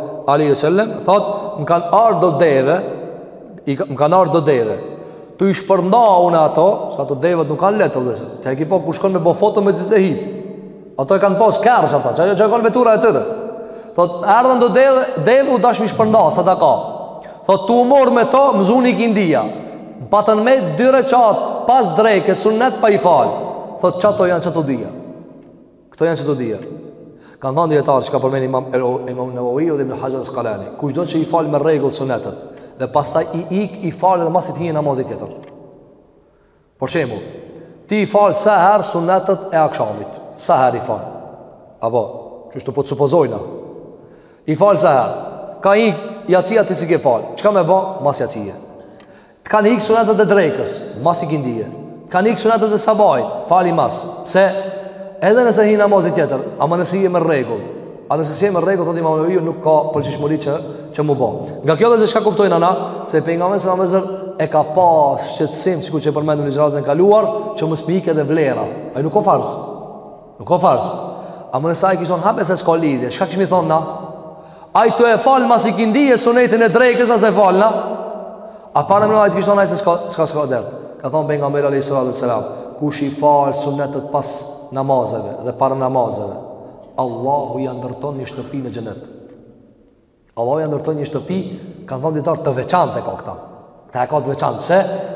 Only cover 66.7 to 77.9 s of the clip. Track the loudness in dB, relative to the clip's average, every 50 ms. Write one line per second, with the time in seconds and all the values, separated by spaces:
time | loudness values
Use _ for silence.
66.7 | 0 0 -2 0 2 4 4 6 6 4 4 2 -2 -4 -6 -8 -6 -4 -4 -4
67.7 | -4 -4 -2 -2 -2 -2 0 0 0 0 0 0 0 2 2 0 0 -2 -4 -6
68.7 | -8 -10 -12 -10 -6 -4 -4 0 0 0 2 2 2 2 0 -2 -8 -10 -10 -12
69.7 | -14 -14 -16 -16 -18 -20 -20 -20 -20 -20 -20 -20 -20 -12 -4 -2 0 2 4 2
70.7 | 2 2 0 -4 -6 -8 -10 -10 -12 -14 -14 -16 -16 -18 -10 -6 -6 -4 -2 -2
71.7 | -2 0 0 0 0 0 -2 -2 -2 -2 0 0 0 0 -2 -2 -2 -2 0 0
72.7 | 0 2 2 0 0 -2 -2 -4 -4 -4 -4 -4 -2 -2 0 2 2 0 2 2
73.7 | 0 0 -2 -4 -8 -12 -12 -14 -14 -16 -18 -18 -20 -20 -20 -20 -20 -20 -10 -2
74.7 | 0 2 2 4 4 4 4 4 4 4 4 4 4 4 4 4 2 2 2 2
75.7 | 0 0 0 2 2 4 4 4 4 4 4 2 4 4 4 4 4 4 4 4
76.7 | 4 4 4 4 4 4 2 2 4 4 4 4 4 4 4 4 4 4 4 2
77.7 | 2 0 -4 -6